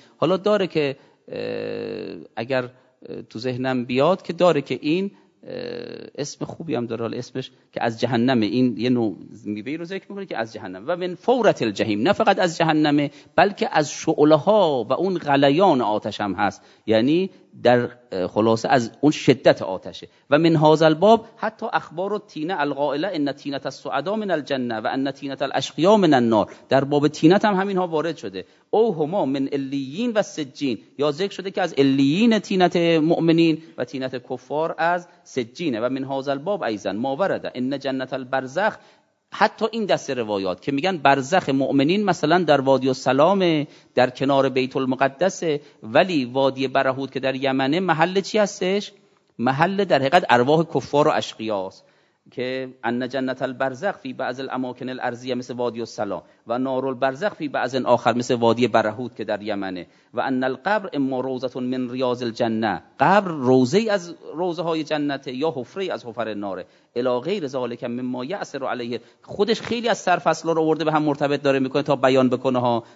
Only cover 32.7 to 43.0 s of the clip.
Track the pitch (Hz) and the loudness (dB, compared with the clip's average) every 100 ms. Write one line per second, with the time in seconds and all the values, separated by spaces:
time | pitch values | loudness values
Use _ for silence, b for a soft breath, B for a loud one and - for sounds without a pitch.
32.7 | 175 170 160 156 - 165 165 165 156 B | 4 4 4 4 2 4 4 4 2 B
33.7 | B 123 131 131 127 - 127 - 147 165 | B -8 -6 -8 -8 -8 -10 -6 -4 -4
34.7 | - 165 180 175 b - 135 117 - 165 | 0 0 0 -4 b -10 -6 -6 -4 -4
35.7 | 110 123 135 135 139 139 139 165 202 117 | -2 -2 -2 -6 -6 -4 -4 -4 -4 -4
36.7 | 104 98 101 135 139 190 110 85 123 127 | -4 -4 -4 -4 -2 -2 -2 -6 -6 -4
37.7 | 139 139 131 127 131 127 131 127 156 208 | -4 -4 -4 -4 -6 -4 -6 -4 -2 -2
38.7 | - b b b _ _ - 208 - 220 | -4 b b b _ _ 0 0 0 -6
39.7 | 226 190 151 - 123 107 101 95 87 - | -2 -2 -2 -2 -4 -2 -2 -2 -4 -4
40.7 | 139 180 175 139 139 131 180 147 139 135 | -2 -2 2 4 4 2 0 2 0 2
41.7 | 139 147 202 202 170 151 180 151 143 135 | 2 4 2 2 0 2 4 4 4 4
42.7 | 131 131 127 | 4 2 0